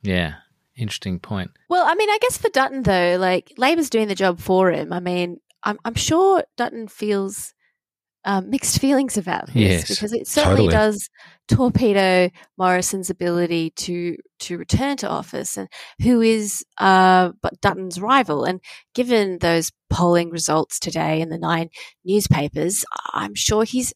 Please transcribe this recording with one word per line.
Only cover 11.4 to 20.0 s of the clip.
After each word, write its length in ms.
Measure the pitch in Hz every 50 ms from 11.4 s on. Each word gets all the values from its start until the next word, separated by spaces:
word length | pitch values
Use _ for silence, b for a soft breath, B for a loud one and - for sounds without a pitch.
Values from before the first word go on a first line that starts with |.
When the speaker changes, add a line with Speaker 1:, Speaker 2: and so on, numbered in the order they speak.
| B _
Speaker 2:
torpedo 840 | - - 262 247 - - 254 226 202 196 190 190 185 185 180 180 180 B B B B
Morrison's 540 | - 185 185 180 180 180 - - 190 185 -
ability 600 | 185 _ 175 175 175 175 175 165 170 170 160 160
to, 460 | _ - - - 180 175 175 175 165 - - _ _ _
to 160 | - - 175 170
return 380 | 180 _ - - 254 277 285 269
to 100 | - -
office 480 | - - 190 - - - 190 180 -
and 120 | - 190 185 B B B B B B
who 200 | - 233 247 233
is, 440 | 226 226 226 220 214 208 - - - _ _ -
uh, 520 | 196 190 190 185 185 185 185 185 185 175 175 _ -
but 180 | - - -
Dutton's 400 | - 202 185 185 190 185 170 180
rival. 440 | 190 214 262 277 254 185 156 143 131
And 160 | - 180 - B B B B B B _
given 440 | - 247 247 247 226 202 196 185 175
those 320 | - 170 170 165 160 - _ _ _ _
polling 400 | - -